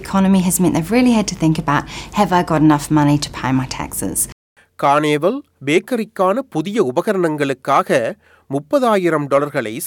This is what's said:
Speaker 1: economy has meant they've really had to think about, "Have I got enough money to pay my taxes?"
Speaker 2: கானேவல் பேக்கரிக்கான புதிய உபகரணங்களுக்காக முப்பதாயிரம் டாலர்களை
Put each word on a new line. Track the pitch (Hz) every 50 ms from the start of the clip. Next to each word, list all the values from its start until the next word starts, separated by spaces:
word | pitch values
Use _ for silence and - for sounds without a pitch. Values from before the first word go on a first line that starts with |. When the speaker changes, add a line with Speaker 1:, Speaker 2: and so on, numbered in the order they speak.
| 185
Speaker 1:
economy | - - 196 190 190 196 190 175 185
has | 170 -
meant | 180 170 - -
they've | 160 165 214 247
really | 254 247 233 220
had | 208 208 180
to | - 160
think | 160 156 - 156
about, | - 143 143 - - - - - - - -
"Have | 208 170 185 175
I | 175 -
got | 170 151 151 156
enough | 151 143 147 - 151 151
money | 147 143 147 147 147
to | - - -
pay | - 123 131 131
my | 131 127 - -
taxes?" | - - - - - 95 76 - - - - _ _ _ _ _ _ _ _ - -
Speaker 2:
கானேவல் | 143 139 147 151 151 151 147 147 185 247 277 - _ _ _ 135 135
பேக்கரிக்கான | 151 202 220 - 262 226 214 220 _ - 190 185 202 254 269 -
புதிய | - 151 156 190 202 240 180 123
உபகரணங்களுக்காக | 123 156 175 - 208 190 175 165 151 147 143 139 135 - _ - 135 156 185 - 185 139 113 127 - - _ _ _ _ _ _
முப்பதாயிரம் | 135 - 147 - - 285 254 233 214 202 180 170 160 151 147 135 135
டாலர்களை | 139 143 147 143 147 120 107 110 135 -